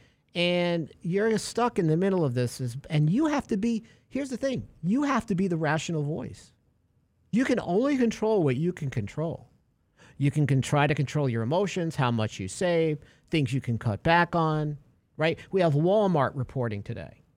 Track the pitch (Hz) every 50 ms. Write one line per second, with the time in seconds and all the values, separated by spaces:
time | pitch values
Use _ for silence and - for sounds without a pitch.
0 | _ _ _ _ _ _ _ 175 175 175 175 175 175 175 170 170 156 - - -
1 | - 170 175 196 214 226 220 202 - - - 233 240 247 - - 165 156 156 170
2 | 190 196 190 185 160 135 120 127 123 120 - - 131 120 117 139 - - 160 151
3 | 151 156 185 262 320 302 302 - - - 226 190 208 233 233 214 - - - _
4 | _ _ - 254 285 262 262 214 269 269 254 127 104 - - - - 170 214 277
5 | 294 277 269 226 - - 202 170 196 190 175 160 160 147 156 160 - - 170 151
6 | 147 143 156 - - - 98 - - - _ _ _ _ _ _ _ _ _ _
7 | _ _ _ _ _ _ - 226 269 - 254 - - - 175 202 254 285 294 254
8 | 240 226 - - 214 220 220 202 160 135 127 131 160 180 175 - 151 131 - 120
9 | 101 98 - - 156 165 - - - - _ _ _ _ _ _ _ _ _ _
10 | - - - - 139 143 - 151 147 - 139 135 - - 151 147 143 151 151 151
11 | 139 - - 151 143 131 113 117 113 117 156 185 208 175 - 190 170 165 - -
12 | 131 123 120 110 107 104 - - 98 92 - - 196 175 170 165 165 160 151 147
13 | - - - _ _ _ - 160 139 - 139 135 - - 117 110 - 117 101 -
14 | - 165 165 170 175 - - 170 160 160 156 151 151 151 147 - - _ _ _
15 | _ _ _ - 156 165 165 - - - - 190 175 165 139 143 160 180 196 220
16 | 208 190 175 147 131 113 - 135 123 - - 131 120 117 107 101 101 - 104 92
17 | 78 - - _ _ _ _